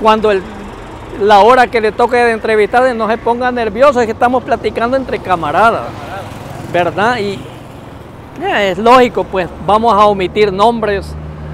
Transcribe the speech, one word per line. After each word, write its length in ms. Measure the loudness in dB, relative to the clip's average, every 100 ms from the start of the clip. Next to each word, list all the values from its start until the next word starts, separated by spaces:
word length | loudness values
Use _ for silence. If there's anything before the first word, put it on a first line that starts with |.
Cuando 280 | 2 2 2
el, 120 | 0 -4 -14 -16 -16 -16 -16 -12 -2
la 180 | 4 6
hora 260 | 8 6 4
que 140 | 0
le 100 | -2
toque 260 | 0 0 2
de 160 | 2
entrevistar, 600 | 0 0 0 2 2 2
no 140 | 0 -2
se 100 | -2
ponga 320 | -2 -2 -2
nervioso, 480 | -2 -2 2 2 4
es 60 | 0
que 60 |
estamos 320 | 0 0 0
platicando 520 | -2 -2 -2 -2 -2 -2
entre 220 | -4 -6
camaradas, 680 | -2 -2 0 2 2 2 -6 -12 -14 -12 -14 -14 -14 -14 -4
¿verdad? 460 | -2 -2 0 -2 -2
Y, 220 | -4 -8 -12 -18 -20 -20 -18 -20 -20 -20 -18 -8
eh, 260 | -4 0 0
es 80 | 2
lógico, 460 | 4 6 4 0
pues, 240 | -4 -4 -4 -6 0
vamos 280 | 2 4
a 100 | 4
omitir 480 | 4 2 -2 0 0
nombres, 600 | 4 2 2 -2 -4 -6 -12 -12 -12 -10